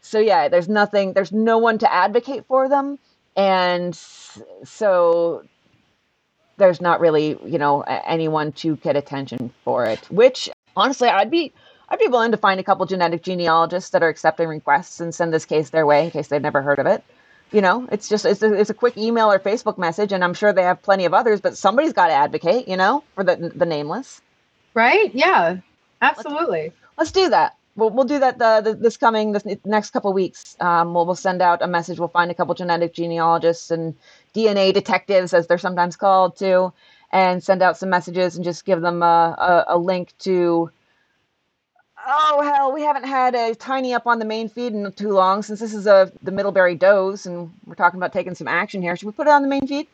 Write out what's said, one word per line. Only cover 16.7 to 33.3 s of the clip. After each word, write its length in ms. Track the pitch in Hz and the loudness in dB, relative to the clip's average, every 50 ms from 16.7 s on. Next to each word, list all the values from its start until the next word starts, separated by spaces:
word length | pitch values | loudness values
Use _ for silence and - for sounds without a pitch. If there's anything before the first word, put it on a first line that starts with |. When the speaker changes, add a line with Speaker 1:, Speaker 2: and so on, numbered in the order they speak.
| 143 139 | -2 0
Speaker 1:
of 80 | 131 | 2
it. 160 | 160 202 220 - _ _ _ _ _ _ _ _ _ | 0 0 -2 -4 _ _ _ _ _ _ _ _ _
You 120 | - 208 196 | -2 0 2
know, 260 | 185 185 240 254 247 | 2 0 0 -2 -6
it's 180 | - 208 - - | -8 -8 -6 -4
just, 180 | 208 214 - | -4 -2 0
it's 160 | 170 202 202 214 | 0 0 2 0
a, 100 | 220 208 | 0 2
it's 160 | 190 208 202 | 2 0 -2
a 60 | 208 | -2
quick 240 | _ - 240 240 196 | _ -2 -2 -2 -2
email 340 | 214 226 233 233 220 214 202 | -4 -2 0 2 2 2 2
or 60 | 190 | 2
Facebook 400 | 190 202 202 254 - 214 202 - | 0 -2 -4 -2 -4 -6 -6 -4
message, 340 | 180 165 165 - 214 202 196 | -4 -4 -2 -2 -4 -4 -2
and 100 | 185 180 | -2 -2
I'm 120 | 185 175 | -2 -2
sure 180 | - 208 208 202 | 0 0 2 2
they 100 | 190 180 | 2 2
have 200 | 180 180 - _ | 2 0 -2 _
plenty 240 | - 196 190 185 | 0 2 2 2
of 80 | 165 160 | 2 2
others, 260 | 202 240 233 214 202 | 2 2 2 0 0
but 160 | - 185 - | 0 -4 -4
somebody's 380 | - - 196 202 247 311 320 247 | 0 -2 0 2 2 0 0 2
gotta 180 | - 180 170 156 | 2 2 4 4
advocate, 560 | 139 143 151 - 156 - 165 196 247 - - | 2 0 0 -2 -4 0 0 0 0 0 -4
you 80 | 185 | -2
know, 280 | 185 185 196 240 294 - _ _ | 0 2 2 0 0 -4 _ _
for 100 | - 196 | -4 0
the, 120 | 180 170 - 170 165 - | 0 0 0 -2 -10 -4
the 100 | 147 175 | -4 -2
nameless. 560 | 170 160 147 147 147 170 220 269 - - - _ _ _ _ _ _ _ _ _ _ _ | -2 -2 -4 -4 -6 -8 -8 -10 -14 -20 -20 _ _ _ _ _ _ _ _ _ _ _
Speaker 2:
Right? 400 | 226 226 247 320 392 440 294 - | 2 2 4 4 2 2 0 0
Yeah, 420 | 247 302 359 381 220 175 165 180 185 - _ _ _ _ _ _ _ 226 | 0 0 2 2 2 2 0 -2 -4 -10 _ _ _ _ _ _ _ 0
Speaker 1:
Let's 160 | 269 - - | 0 0 -2
Speaker 2:
absolutely. 540 | 226 311 294 302 339 269 196 160 156 165 _ _ _ _ _ - | -8 -8 -6 -4 -4 -2 -2 -4 -6 -8 _ _ _ _ _ -6
Speaker 1:
let's 120 | 330 311 | -6 -2
do 200 | - 370 381 339 | 0 0 0 2
that. 260 | 220 175 156 - - _ _ _ _ | 4 2 2 2 -2 _ _ _ _
We'll, 160 | 202 220 220 | -2 -2 0
we'll 140 | 190 247 269 | 2 0 0
do 140 | 247 294 285 | 0 2 2
that 200 | 269 254 247 - | 2 0 0 2
the, 220 | 240 226 220 214 208 | 2 4 4 4 2
the, 120 | 220 220 | 0 -4
this 220 | - 214 233 208 | 0 0 0 0
coming, 360 | - - 240 226 220 214 214 208 | 2 0 2 2 2 -2 0 -2
this 140 | 202 - | -4 -4
n-, 120 | 208 202 - _ | -4 -10 -8 _
next 260 | 190 214 214 208 - | -2 -2 -2 -2 -2
couple 220 | _ 269 - 208 190 | _ -4 -4 -2 -2
weeks. 440 | 196 185 - - - - - - _ | 0 -2 -4 -6 -14 -20 -20 -12 _
Um, 340 | - 180 170 170 170 170 170 | -2 0 2 2 0 0 0
we'll, 120 | 175 170 | -2 0
we'll 80 | 175 180 | 0 -2
send 260 | 170 - 190 185 180 | -4 -2 -4 -2 2
out 220 | 180 175 170 175 - | 2 2 2 2 0
a 40 | |
message. 320 | 175 175 175 165 - 175 165 | -2 -2 -4 -4 -4 -6 -6
We'll 100 | 175 160 | -6 -2
find 220 | _ 175 175 175 | _ 0 0 0
a 40 | 170 | -2
couple 200 | - 180 151 175 | -4 -4 -4 -4
genetic 380 | - 185 175 170 165 170 165 165 | -6 -2 -2 -2 -2 -2 -4 -4
genealogists 800 | - 170 170 170 165 165 165 | -6 -6 -4 -2 0 2 2